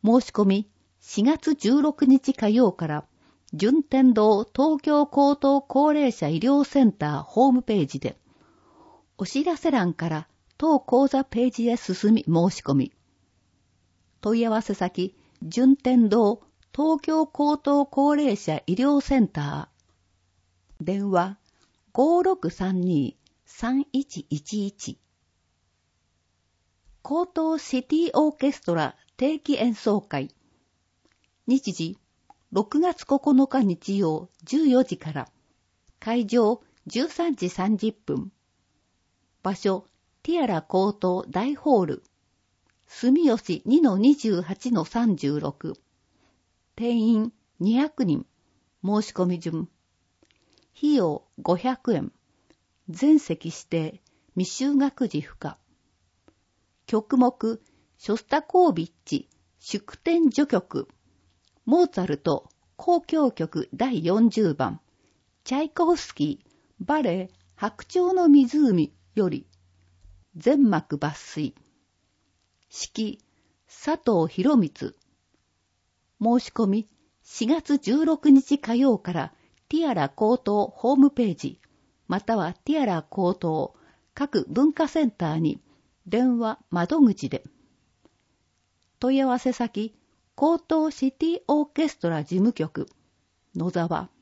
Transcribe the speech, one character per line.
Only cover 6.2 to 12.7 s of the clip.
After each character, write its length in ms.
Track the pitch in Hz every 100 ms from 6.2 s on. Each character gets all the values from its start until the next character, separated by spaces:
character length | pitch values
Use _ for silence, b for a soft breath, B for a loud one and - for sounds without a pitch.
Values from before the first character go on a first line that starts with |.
| 151
医 80 | 160
療 280 | 220 285 277
セ 200 | 285 233
ン 80 |
タ 140 | 202 151
ー 160 | 147
ホ 260 | - - 269
ー 20 |
ム 120 | 254
ペ 180 | 240 214
ー 40 | 139
ジ 140 | 139
で、 180 | 123 - _ b b b b b b b b _
お 80 | 185
知 180 | 269
ら 140 | 311 320
せ 140 | 330
欄 220 | 277 175
か 140 | 160 170
ら 200 | 156 160 _ _ _
当 220 | 311 285
講 280 | - 247 277
座 180 | 269 269
ペ 220 | 233 247
ー 40 |
ジ 160 | 220 233
へ 80 | 233
進 380 | - 185 208
み 100 | 220
申 260 | - 165 175
し 120 | -
込 140 | -